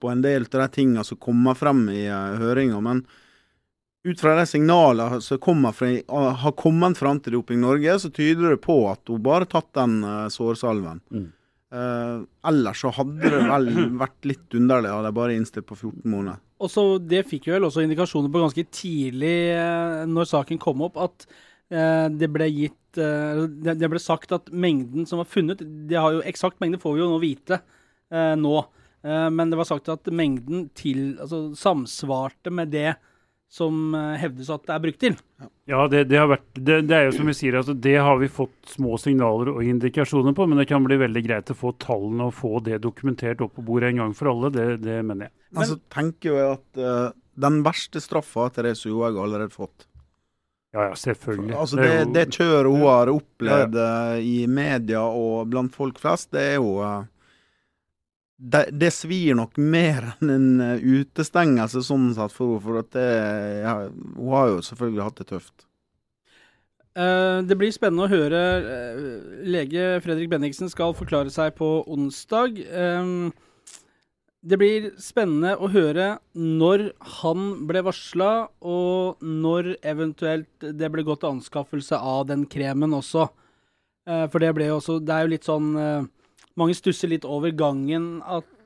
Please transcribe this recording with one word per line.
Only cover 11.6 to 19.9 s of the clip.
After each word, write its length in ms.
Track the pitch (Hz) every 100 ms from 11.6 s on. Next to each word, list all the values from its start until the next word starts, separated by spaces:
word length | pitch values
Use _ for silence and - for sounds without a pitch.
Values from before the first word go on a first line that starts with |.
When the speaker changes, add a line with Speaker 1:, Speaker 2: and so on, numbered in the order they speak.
| _
Speaker 1:
Eh, 500 | 123 123 120 120 117 - _ 165
ellers 300 | 151 110 98
så 80 | 131
hadde 400 | 117 139 151 160
det 140 | 147 120
vel 220 | 139 123 113
<clears throat> 200 | 120 123
vært 220 | 131 - 143
litt 300 | 135 _ 117
underlig, 320 | 123 127 107
hadde 220 | 104 110
jeg 60 | 107
bare 160 | 120 117
innstilt 300 | 110 - -
på 80 | 104
fjorten 320 | 110 - 117
måneder. 300 | 101 98 90 _ -
Speaker 3:
Og 120 | 190
så, 140 | - 202 190
det 240 | 170 180 190
fikk 160 | 139 -
vi 80 |
vel 140 | 185 175
også 160 | 143 156
indikasjoner 460 | 156 175 151 143
på 80 | 165
ganske 240 | 160 165 165
tidlig, 640 | - 190 156 131 123 156 175 170
eh, 460 | 170 170 170 170